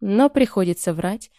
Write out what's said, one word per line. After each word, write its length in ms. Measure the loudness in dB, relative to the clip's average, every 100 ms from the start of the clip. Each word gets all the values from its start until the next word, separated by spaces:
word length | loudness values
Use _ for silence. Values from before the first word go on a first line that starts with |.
но 280 | -2 2 2
приходится 640 | 2 0 2 -2 -2 -4
врать, 380 | -4 -6 -6 -12